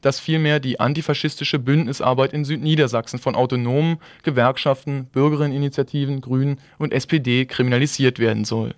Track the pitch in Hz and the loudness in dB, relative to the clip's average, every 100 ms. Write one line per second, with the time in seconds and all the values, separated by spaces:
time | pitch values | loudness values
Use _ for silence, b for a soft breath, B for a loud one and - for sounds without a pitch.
0 | 139 135 - 160 156 151 131 123 120 147 | 0 -2 -2 0 2 2 0 0 0 0
1 | 156 147 151 - 143 151 123 147 127 135 | -2 -2 -2 -4 -4 -2 2 2 2 -2
2 | 127 127 135 151 143 156 156 156 139 117 | 0 2 0 0 -4 -4 0 2 2 0
3 | 113 123 - 120 127 123 120 131 160 165 | -4 -6 -4 0 0 0 0 0 0 -2
4 | B B - 131 120 131 151 135 - 139 | B B -2 2 2 2 0 -2 -2 -6
5 | 131 - 143 151 147 135 143 143 135 151 | -4 2 2 2 0 0 -2 -2 -4 -2
6 | 139 139 131 127 139 139 b b 147 135 | -2 -4 -2 0 0 -2 b b -2 -2
7 | - 160 123 123 127 - 127 123 147 - | 0 -2 2 0 0 0 2 2 0 2
8 | 131 127 113 110 107 113 113 | 2 2 0 0 -2 -4 -4